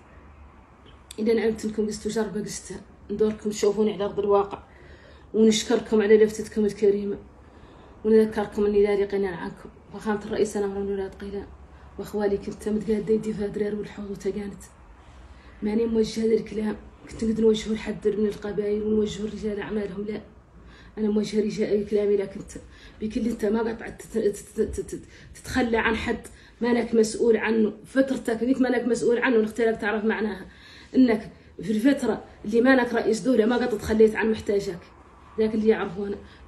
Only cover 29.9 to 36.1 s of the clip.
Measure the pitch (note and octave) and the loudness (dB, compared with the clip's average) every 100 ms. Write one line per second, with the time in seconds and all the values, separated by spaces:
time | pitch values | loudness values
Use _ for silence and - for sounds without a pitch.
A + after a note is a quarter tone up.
29.9 | G#3+ G#3+ F#3 G#3+ F#3+ - - - - - | 0 0 0 -4 -6 -12 -20 -20 -20 0
30.9 | C4 B3 A3 - - - - F3 G#3+ C4+ | 4 6 4 -4 -18 -20 -10 -4 2 4
31.9 | C4+ A3+ F#3+ - - G#3 A#3 C4 C4 B3 | 4 0 -2 -8 -12 0 4 6 4 2
32.9 | A#3 - G#3+ B3+ A3+ A3 B3 B3 G#3 - | 0 0 0 4 4 4 2 0 -2 0
33.9 | A3 A3 G#3+ A3 A3 - G3+ G3+ F3 - | 6 6 6 0 0 0 -2 -2 -8 -14
34.9 | - - - - G#3+ A3 A3 G#3+ F3+ G3+ | -20 -20 -20 -8 -2 0 2 2 2 -2
35.9 | F#3 G3+ | -6 -8